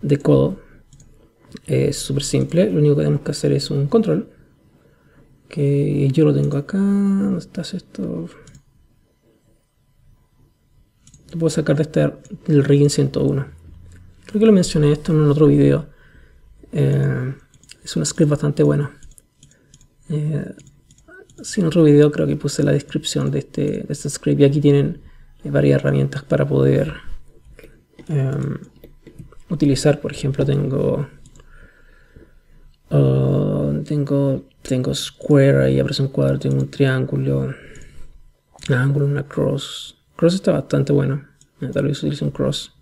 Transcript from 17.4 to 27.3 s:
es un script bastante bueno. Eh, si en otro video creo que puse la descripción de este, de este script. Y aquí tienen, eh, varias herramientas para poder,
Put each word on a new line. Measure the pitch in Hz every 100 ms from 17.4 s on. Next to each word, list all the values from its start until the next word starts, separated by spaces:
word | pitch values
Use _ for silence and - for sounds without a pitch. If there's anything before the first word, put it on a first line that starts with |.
| _ _ _ -
es | - -
un | 156
script | - 156
bastante | 143 151 143
bueno. | 147 147 143 - - - _ _ _ _ _ _ _ _ _
Eh, | 151 151 156 - - - _ _ _ _ 370 - -
si | 285 -
en | 170
otro | 170
video | 156 147 147
creo | 147 151
que | 147
puse | 143 -
la | 147
descripción | 143 - 151 151 147 139
de | 143
este, | - - - -
de | -
este | 143 147
script. | - - 143
Y | 143
aquí | 147
tienen, | 143 143 143 170 - - - -
eh, | -
varias | 143 143 -
herramientas | - 139 - 139
para | - 73 69
poder, | - 67 135 - - - - -